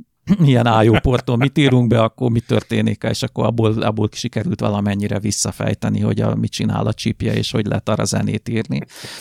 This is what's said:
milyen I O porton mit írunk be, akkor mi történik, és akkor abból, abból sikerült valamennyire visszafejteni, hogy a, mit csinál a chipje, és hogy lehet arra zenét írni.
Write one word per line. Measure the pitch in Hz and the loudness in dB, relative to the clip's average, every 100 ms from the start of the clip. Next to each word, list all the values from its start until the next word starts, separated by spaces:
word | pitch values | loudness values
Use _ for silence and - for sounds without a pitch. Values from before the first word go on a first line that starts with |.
| - _ - 208 | -20 _ -2 4
milyen | 147 123 117 113 | 6 6 4 4
I | 110 | 6
O | 107 | 4
porton | 139 123 - 120 | 4 0 0 0
mit | 135 160 | 0 2
írunk | 139 127 120 | 4 4 4
be, | 113 | 2
akkor | 113 - 123 | 2 0 0
mi | 117 | 0
történik, | - 113 - 113 110 107 | 0 -2 0 -2 -2 -2
és | 117 120 | -4 -4
akkor | 120 - 113 | -6 -2 0
abból, | 113 110 113 | 2 0 0
abból | 110 110 107 | -2 0 -2
sikerült | - 120 113 110 107 | -4 -6 -4 -4 -2
valamennyire | 110 104 101 101 104 104 | -2 0 0 -2 -2 -4
visszafejteni, | 107 - 104 - 107 104 110 107 | -4 -4 -4 -4 -4 -2 -2 0
hogy | 107 107 | 0 0
a, | 110 107 | 0 0
mit | 113 | -2
csinál | - 110 107 110 | -4 -4 -2 -2
a | |
chipje, | 107 113 - 110 | -2 -4 -4 -2
és | 110 110 | -2 -2
hogy | - 104 | -2 -2
lehet | 110 - | -4 -2
arra | 107 107 | -2 -2
zenét | 104 104 107 - | -2 -2 -4 -4
írni. | 113 107 131 - - - - | -6 -4 -6 -8 -14 -18 -18